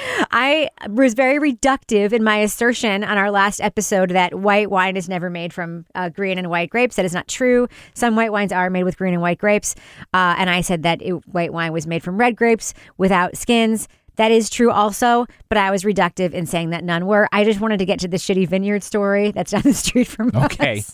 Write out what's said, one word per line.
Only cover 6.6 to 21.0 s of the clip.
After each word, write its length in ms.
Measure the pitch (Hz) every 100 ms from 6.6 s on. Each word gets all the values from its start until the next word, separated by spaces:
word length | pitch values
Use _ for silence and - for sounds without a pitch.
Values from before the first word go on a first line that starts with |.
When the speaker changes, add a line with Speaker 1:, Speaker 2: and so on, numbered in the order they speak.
| 175
Speaker 1:
grapes. 240 | 233 247 -
That 100 | 185
is 80 |
not 140 | 175 -
true. 400 | - 254 247 247 - -
Some 220 | - 240 220
white 160 | 226
wines 200 | 202 202
are 200 | 185 185
made 120 | 185
with 140 | 180 -
green 160 | 185
and 80 | 175
white 160 | 175 175
grapes. 380 | 208 208 - - - - -
Uh, 220 | 185 180 170
and 100 | 185
I 120 | 180
said 200 | 170 175
that 200 | 170 165
it, 80 | - 175 -
white 220 | 180 170
wine 180 | 160 165
was 140 | 160 156
made 160 | 165
from 160 | 180 190
red 180 | 247 220
grapes 380 | 233 226 - - - -
without 400 | 190 190 180 -
skins. 500 | - 233 220 220 - _ _ -
That 140 | 220
is 180 | 226 208
true 220 | - 233
also, 540 | - 214 202 247 240 247 - -
but 80 | 214
I 140 | 196
was 120 | 196
reductive 500 | 202 196 175 - 180
in 120 | - 165
saying 240 | 170 165
that 160 | 170 175
none 200 | 170 185
were. 220 | 208 208
I 100 | 202
just 160 | 208 202
wanted 200 | 220 208
to 60 | 185
get 140 | 185
to 80 | 175
the 80 | 180
shitty 320 | - 190 170
vineyard 340 | 190 196 208
story 500 | - 208 196 202 208
that's 200 | 202 180
down 120 | 208
the 100 | 285
street 340 | 214 - 247 240
from 240 | - 226
Speaker 2:
Okay. 440 | - 233 - 156 104 - -